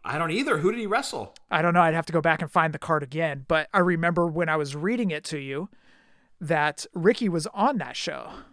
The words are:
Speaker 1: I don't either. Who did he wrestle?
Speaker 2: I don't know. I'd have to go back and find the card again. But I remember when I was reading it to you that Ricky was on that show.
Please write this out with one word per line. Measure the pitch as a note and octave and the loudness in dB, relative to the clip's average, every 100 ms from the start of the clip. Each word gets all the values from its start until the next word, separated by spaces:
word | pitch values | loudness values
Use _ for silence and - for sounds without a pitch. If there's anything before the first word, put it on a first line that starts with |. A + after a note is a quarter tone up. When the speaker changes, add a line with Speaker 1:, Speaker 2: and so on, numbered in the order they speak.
Speaker 1:
I | - D3 | -6 -4
don't | E3 | -2
either. | G3 C#4 F3+ | -2 0 2
Who | F3+ | 0
did | A#3 | 0
he | G#3 | -2
wrestle? | A3+ C#4 C3 G2 - - | -2 -2 -8 -10 -16 -2
Speaker 2:
I | D#3 | 2
don't | E3+ | 4
know. | F3 | 4
I'd | E3 | 4
have | D#3+ - | 2 0
to | |
go | E3 | 0
back | D#3 D#3 | 2 0
and | D#3+ | 2
find | F3 D#3+ | 2 2
the | D3+ | -2
card | - D#3 | -2 -2
again. | C#3 D#3 D#3+ C#3 C3 | 0 -4 -2 -4 0
But | D#3+ D3 | 0 2
I | G3 | 2
remember | F3+ E3 E3+ F3 E3+ | 4 4 2 2 0
when | D#3+ D#3+ | 0 0
I | D#3 | 0
was | C#3+ D3 | -2 -4
reading | F3+ B3 G#3 | -2 0 -2
it | D3+ - | -4 -6
to | D3+ | -8
you | C3+ C#3 G3 - _ _ _ _ _ _ | -6 -8 -8 -16 _ _ _ _ _ _
that | D#3 D#3+ D3 - - | 0 2 2 -2 -10
Ricky | F3+ F3 A#3 G#3+ | 2 2 4 0
was | E3+ D3+ | -2 -4
on | - A#3 B3+ | 0 0 0
that | B2+ - | -6 -6
show. | - - - - - | -6 -8 -12 -16 -20